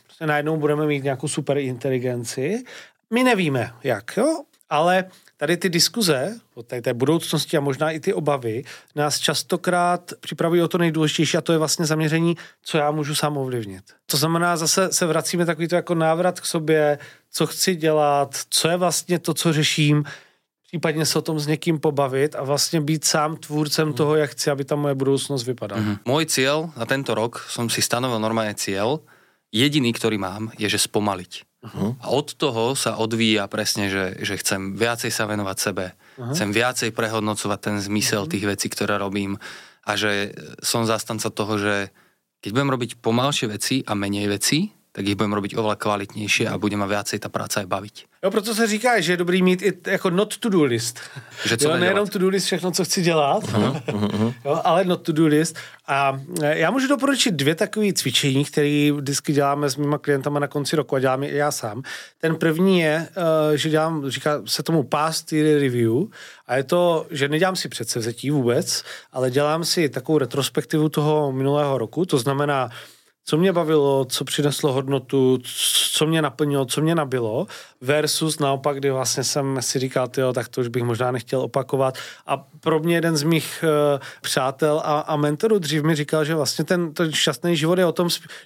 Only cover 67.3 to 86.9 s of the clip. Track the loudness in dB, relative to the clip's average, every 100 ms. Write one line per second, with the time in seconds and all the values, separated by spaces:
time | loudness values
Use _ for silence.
67.3 | 2 2 0 -6 -8 -6 -4 -4 -4 -2
68.3 | 2 2 2 0 -4 -6 -16 -10 -2 0
69.3 | 2 2 0 0 0 0 -2 0 0 2
70.3 | -2 -2 -2 -2 2 2 2 2 2 2
71.3 | 0 0 2 2 0 -2 -2 0 0 0
72.3 | 0 0 0 -2 -6 -20 -20 _ _ -2
73.3 | 2 4 2 4 4 4 2 2 -2 -4
74.3 | 0 0 2 0 0 0 -2 0 4 4
75.3 | 4 0 -4 0 2 0 2 2 2 0
76.3 | 0 0 0 0 0 2 2 0 0 0
77.3 | -2 -4 -8 -20 -10 0 2 2 0 -2
78.3 | 0 0 0 0 0 0 0 0 -2 0
79.3 | 0 0 -2 -2 -2 0 0 -2 0 0
80.3 | 0 -4 -4 -2 -2 -2 0 0 -2 -2
81.3 | -2 0 -2 0 0 0 -2 -12 -14 -6
82.3 | -6 -8 -8 0 2 2 2 2 0 2
83.3 | 0 0 -2 0 4 4 2 -4 -12 -4
84.3 | -2 0 0 0 2 0 -2 0 0 0
85.3 | 2 2 2 0 0 0 0 0 0 0
86.3 | 0 -2 -2 0 0 -2